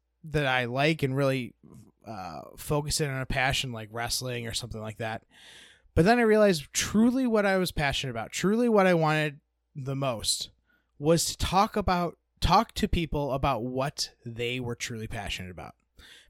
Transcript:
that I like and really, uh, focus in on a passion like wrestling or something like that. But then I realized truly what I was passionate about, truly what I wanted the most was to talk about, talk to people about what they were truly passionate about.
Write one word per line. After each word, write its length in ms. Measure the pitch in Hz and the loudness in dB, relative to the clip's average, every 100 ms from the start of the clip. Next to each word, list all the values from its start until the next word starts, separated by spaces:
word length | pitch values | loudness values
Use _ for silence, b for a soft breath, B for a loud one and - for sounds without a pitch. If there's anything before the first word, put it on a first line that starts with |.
| _ _ | _ _
that 220 | 160 147 139 | -6 -2 0
I 200 | 127 120 | 0 0
like 380 | 127 151 160 | 0 2 2
and 120 | 135 131 | 0 0
really, 380 | 139 135 117 - - - - _ - | 0 0 -4 -12 -20 -20 -20 _ -16
uh, 340 | 104 87 76 - - | -12 -12 -12 -16 -16
focus 420 | - 151 147 - | -4 -4 -2 -4
in 80 | 147 | -2
on 120 | 135 | -4
a 40 | 135 | -4
passion 460 | 139 131 131 131 | 0 0 0 -4
like 180 | 113 107 | -8 -10
wrestling 560 | 113 117 - 127 120 117 | -8 -4 -4 -4 -6 -6
or 60 | |
something 280 | - 113 107 | -8 -8 -10
like 160 | 107 101 | -10 -8
that. 260 | 113 113 - B B B B B B - | -8 -8 -12 B B B B B B 2
But 100 | 175 | 4
then 120 | 240 | 6
I 60 | |
realized 480 | 226 214 208 165 135 | 4 6 6 4 -2
truly 540 | - - 208 233 254 254 | -6 0 4 4 2 0
what 180 | 220 202 | 2 2
I 120 | 190 | 0
was 140 | 180 | 0
passionate 400 | - 143 135 135 | 0 -2 -2 -4
about, 200 | 113 107 | -8 -8
truly 380 | - 180 220 240 | -2 0 2 4
what 180 | 214 185 | 6 6
I 60 | |
wanted 460 | 170 156 156 151 143 _ _ _ 156 | 4 4 2 0 -4 _ _ _ -10
the 200 | 131 135 | -6 -2
most 540 | 139 110 104 - - _ _ _ _ _ | -2 -2 -2 -4 -6 _ _ _ _ _
was 280 | 147 165 - | 2 2 2
to 120 | - | -2
talk 380 | - 180 214 214 | 0 2 2 0
about, 420 | 196 175 170 - _ _ | 0 0 -2 -6 _ _
talk 340 | - 185 233 - | 4 4 4 -2
to 120 | - | 0
people 460 | 185 160 151 143 | 0 0 -2 -2
about 300 | 131 143 120 | 0 0 0
what 480 | 127 127 139 - - _ 123 | -2 -4 -4 -4 -8 _ -14
they 340 | 113 120 127 | -6 -4 -4
were 160 | 120 120 | -6 -8
truly 320 | - 113 110 | -8 -8 -8
passionate 440 | 113 98 - 92 | -8 -8 -8 -10
about. 240 | 82 69 _ _ - B B | -14 -16 _ _ -20 B B